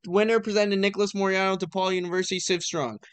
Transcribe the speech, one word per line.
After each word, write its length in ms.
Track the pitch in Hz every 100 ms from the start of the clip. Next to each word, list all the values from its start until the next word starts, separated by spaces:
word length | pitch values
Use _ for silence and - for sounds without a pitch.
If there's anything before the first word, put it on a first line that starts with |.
| 165
winner 320 | 190 220 226
presented 320 | 214 208 208
to 100 | 196
Nicholas 320 | 202 202 202
Moriano, 460 | 202 190 190 190 190
DePaul 340 | 175 190 185
University, 460 | 185 180 180 185 185
Civ 240 | - 175
Strong, 340 | - 165 123 107 -